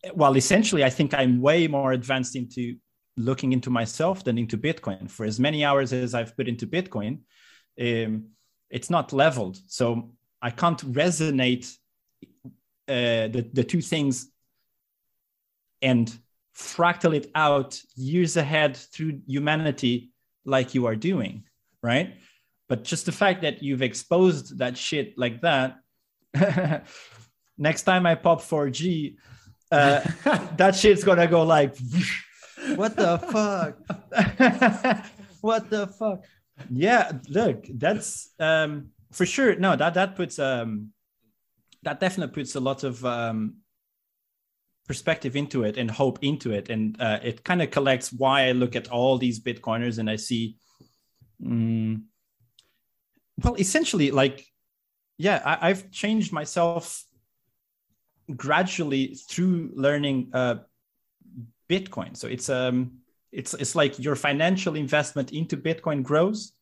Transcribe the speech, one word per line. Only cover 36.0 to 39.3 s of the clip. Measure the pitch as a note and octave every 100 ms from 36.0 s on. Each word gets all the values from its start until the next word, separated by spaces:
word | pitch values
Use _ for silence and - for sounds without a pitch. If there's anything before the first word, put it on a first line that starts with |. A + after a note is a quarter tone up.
| A3 F#3+ - _ _ _ C3+
Yeah, | B2+ F3+ A#3+ - C3+ -
look, | D#3 A3+ A#2+ -
that's, | C3 D3 G#3+ - - - _
um, | D#3+ D#3+ D#3 D3 C#3 _ _
for | -
sure. | F#3